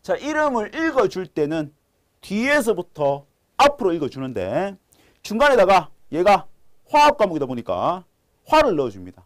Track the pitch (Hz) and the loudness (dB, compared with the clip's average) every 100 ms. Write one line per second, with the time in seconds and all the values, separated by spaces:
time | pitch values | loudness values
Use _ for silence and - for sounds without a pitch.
0 | - 175 226 302 302 240 208 277 330 262 | -4 -6 -4 -2 0 -2 -6 -4 -2 0
1 | 196 185 180 - 147 160 147 _ _ _ | 0 -4 -8 -4 -4 -4 -8 _ _ _
2 | _ _ - 202 262 294 226 180 180 - | _ _ -8 -4 0 0 0 -4 -6 -4
3 | 143 139 _ _ _ - - 196 196 165 | -4 -4 _ _ _ 2 2 2 -2 -2
4 | 135 135 131 110 92 135 196 190 _ _ | -4 -6 -8 -6 -4 -4 -6 -10 _ _
5 | _ _ - 214 285 254 185 190 160 - | _ _ -10 2 4 4 4 4 2 -18
6 | - 151 180 185 - - _ _ _ 294 | -10 0 2 2 0 -20 _ _ _ 4
7 | 294 285 202 156 131 123 113 90 127 180 | 4 4 -2 0 -4 -6 -4 -2 -2 -4
8 | _ _ _ _ _ 311 294 156 127 98 | _ _ _ _ _ 2 2 0 -4 -8
9 | 90 92 | -20 -20